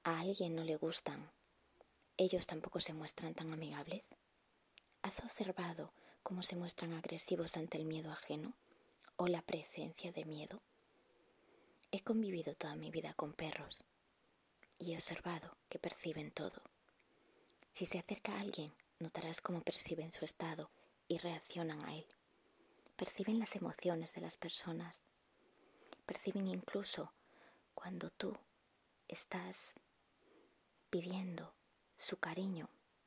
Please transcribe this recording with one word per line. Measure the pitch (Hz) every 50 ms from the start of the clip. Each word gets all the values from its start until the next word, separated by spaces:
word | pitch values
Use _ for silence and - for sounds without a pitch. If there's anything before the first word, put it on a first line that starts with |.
| -
a | 170 165 160
alguien | 175 190 196 - 180 170 165
no | 165 160
le | 160 156
gustan, | 156 - 160 165 - - 151 143 143 151 - - _ _ _ _ _ - _ _ - - - _ - - _ _
ellos | - 185 180 190 175 170
tampoco | - 170 160 - - - 170
se | - - 156
muestran | 156 151 156 - - 170 160 160
tan | - 165 160
amigables? | 160 160 160 147 147 143 143 - 185 214 - - - - _ _ _ _ _ _ _ _ _ _ _ - - _ - _
¿Has | - 196 - -
observado | - 233 - - 208 190 - - 175 170 165 160 151 - - - - - - -
cómo | _ - 185 180 180
se | - 185
muestran | 175 175 175 - - 175 165 165
agresivos | 165 - - 170 160 - - 185 170 165 - -
ante | 165 160 - - 160
el | 156
miedo | 156 160 156 156 156
ajeno | 147 - - - 151 151 156 226 - - _ - - - - - _ _ - - -
o | - 180
la | 180 175 165
presencia | - - 170 156 151 - - 156 156 160 165 - - 175
de | 170 160 156
miedo? | 156 156 151 151 - 190 - - _ _ - _ _ _ - _ - - - - - - - - - - - - - - - - -
He | - 196 -
convivido | - 220 226 220 196 185 165 156 147 -
toda | - - 151 151
mi | 160 156 160
vida | 160 165 156 156 -
con | - 160 147 151
perros | - 165 156 - - 143 - - - - - _ _ _ _ _ _ _ _ _ _ _ _ _ _ - - -
y | - 175 170 165
he |
observado | 165 - - 170 - - 180 170 165 - 175 - - _ _
que | - -
perciben | - 175 - - - 170 151 151 151 -
todo. | - - 151 - - - - - - _ _ - _ - _ _ - - - - - - - - - _ - -
Si | - - 180
se | - - 175
acerca | - - 208 - - 214 208
a | 202
alguien, | 202 202 - - 151 151 - - - _ _ _
notarás | 165 160 - 165 170 160 165 -
cómo | - - 175 165
perciben | - - - - - - 170 160 156 165
su | - - 160
estado | - - - 165 165 156 165 151 - - - - - _ _ _
y | _ 170
reaccionan | 170 - 175 165 156 - - - 175 165 160 151 151 156
a | 151 151
él. | 160 156 - - - _ _ - - - - - - - - - - - - -
Perciben | - 185 - - - 190 220 220 226
las | 214 - -
emociones | 202 175 - 165 - - 180 170 165 165 - -
de | 175
las | 170 165 -
personas. | - - 165 - - - 170 165 165 170 170 - - - - _ _ _ _ _ _ - - - - - - - - - - - - _
Perciben | - 190 - - 196 - 196 190
incluso | 190 185 185 - - - 202 202 - - - - - - - - - - - - - - - - _ _
cuando | - - 185 - - - -
tú | - _ - - - - - - _ _ _ _ _ _ _ _ _ _ _
estás | - - - - - - 180 180 185 185 - - - - - - _ _ _ _ _ _ _ - - - - - - _ _ _ _ _ _ _ _
pidiendo | 208 175 170 180 185 190 190 180 170 165 165 - - _ _ _ _ _ _ _ _
su | - - - -
cariño | - - 165 165 180 190 196 185 160 156 - - - _ _ _ _ _